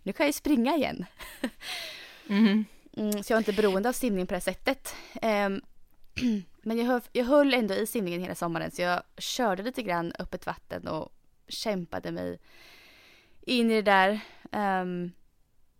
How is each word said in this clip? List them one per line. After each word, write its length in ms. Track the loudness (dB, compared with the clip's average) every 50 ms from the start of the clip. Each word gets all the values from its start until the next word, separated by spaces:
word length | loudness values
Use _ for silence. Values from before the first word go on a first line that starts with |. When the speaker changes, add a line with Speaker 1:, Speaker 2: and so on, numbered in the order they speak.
Speaker 1:
nu 100 | -8 -6
kan 120 | -2 0 2
jag 40 | 2
ju 40 |
springa 440 | 0 0 0 2 4 4 4 2 2
igen. 280 | 2 0 -2 -2 -6 -10 -12 -14 -18 -18 -16 -12 -8
<laughs> 880 | -8 -8 -8 -8 -12 -12 -10 -10 -10 -12 -14 -16 -18 -20 -20 -16 -6
Speaker 2:
Mhm. 380 | 0 4 6 6 8 6 4 2 -2 -8 -20 -20 -14 -8
Speaker 1:
Mm, 260 | -4 -2 -2 -2 -2
så 100 | 0 2
jag 40 | 2
var 40 | 2
inte 120 | 2 2 2 4
beroende 260 | 4 4 4 2 2 0
av 40 |
simning 340 | -2 0 0 0 0 0 -2
på 40 | -2
det 60 | -4
här 40 | -4
sättet. 540 | -2 -4 -4 -2 -2 -2 -2 -2 -4 -14 -14 -14 -16 -16 -10 -4
Ehm, 380 | 0 0 2 2 2 0 -2 -4 -8 -12 -20 -20 -20 -20 -20 -20 -20 -12 -8
<clears throat> 480 | -2 0 0 0 0 -4 -8 -16 -12
men 160 | -6 -4 -2 0
jag 60 | 0
höll, 140 | 2 0 0 -2 -2
jag 120 | -2 0 2
höll 300 | 6 6 8 8 6 6
ändå 200 | 2 2 2 0
i 120 | -2 -2
simningen 340 | -2 -2 -2 -2 -2 -4 -4
hela 140 | -4 -6 -6
sommaren. 360 | -4 -4 -2 -2 -2 -4 -6
Så 120 | -4 -2
jag 200 | 0 0 0 -2 -2 _ -14 -12
körde 440 | -8 -6 -2 0 0 0 0 0
lite 200 | -4 -6 -6 -6
grann 300 | -4 -2 -2 -2 -2 -4 -6 -8
öppet 280 | -10 -8 -8 -8 -8
vatten 420 | -8 -8 -8 -10 -12 -10 -10 -8 -6
och 240 | -6 -8 -8 -10 -14 -20 _ _ _ _ _ -14
kämpade 640 | -10 -6 -4 -4 -4 -4 -4 -6 -8 -8 -8 -8
mig 260 | -8 -6 -6 -8 -8 -10 -14 -20 -20 -20 -20 -20 -20 -20 -20 -20 -20 -20 -20 -20 -20 -20 _ _ -20 -12 -6
in 240 | -2 0 2 4 4
i 40 | 4
det 80 | 4
där, 380 | 4 6 6 6 6 4 2 0 -6 -12 -20 -20 -14 -8
ehm, 600 | -4 -2 0 0 0 0 -2 -2 -4 -4 -6 -6 -10 -14 -20 _ _ _ _ _ _ _ -20 _ _ _